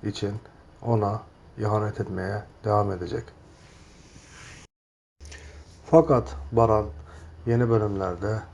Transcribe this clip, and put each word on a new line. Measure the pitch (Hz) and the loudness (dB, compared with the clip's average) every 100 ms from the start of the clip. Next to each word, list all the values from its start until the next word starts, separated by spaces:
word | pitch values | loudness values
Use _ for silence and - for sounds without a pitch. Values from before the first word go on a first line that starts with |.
için | 107 98 101 107 - - - - | -6 -4 -6 -6 -12 -20 -20 -10
ona | 117 117 101 110 - - - - | 0 2 2 -2 -10 -20 -20 -6
ihanet | 107 107 107 - | 0 0 0 -4
etmeye | 101 92 92 104 - - | -4 -4 -4 -6 -8 -8
devam | 107 104 101 | 2 2 2
edecek. | 92 90 120 117 - - - - - - - - - - - - - - _ _ _ _ _ - - - - - - - | -2 -6 -6 -8 -20 -20 -20 -20 -20 -20 -20 -20 -20 -20 -20 -20 -20 -20 _ _ _ _ _ -20 -18 -18 -20 -20 -20 6
Fakat | 160 160 127 - - - | 6 6 2 0 -10 -2
Baran | 117 113 107 104 - - - - - 117 | 4 6 4 0 -10 -18 -20 -20 -10 0
yeni | 117 120 | 2 4
bölümlerde | 113 107 98 95 87 101 110 - | 2 2 -2 -4 -4 -4 -4 -6